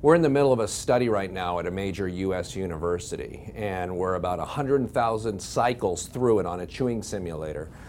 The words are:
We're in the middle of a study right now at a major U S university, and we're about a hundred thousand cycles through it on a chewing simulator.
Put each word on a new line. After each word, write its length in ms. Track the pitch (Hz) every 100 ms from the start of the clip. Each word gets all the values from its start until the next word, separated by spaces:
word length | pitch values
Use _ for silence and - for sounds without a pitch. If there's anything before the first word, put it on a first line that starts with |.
We're 140 | 147 170
in 60 |
the 80 | 156
middle 240 | 139 139
of 60 | 123
a 80 | 104
study 420 | - - 123 123
right 220 | 104 95
now 260 | 92 90 87
at 80 | 85
a 60 |
major 360 | 92 98 98 92
U 260 | 90 95
S 220 | 92 87 95
university, 960 | 92 80 87 87 - 87 - - - -
and 420 | 104 92 90 90
we're 180 | 92 92
about 240 | 90 87
a 60 | 80
hundred 460 | 147 139 139 117
thousand 500 | 131 117 113 113 98
cycles 640 | - 131 120 123 101 85 -
through 320 | 123 123 107
it 60 | 87
on 140 | 90
a 60 | 90
chewing 340 | - 127 113
simulator. 680 | 101 101 87 78 78 76 78 -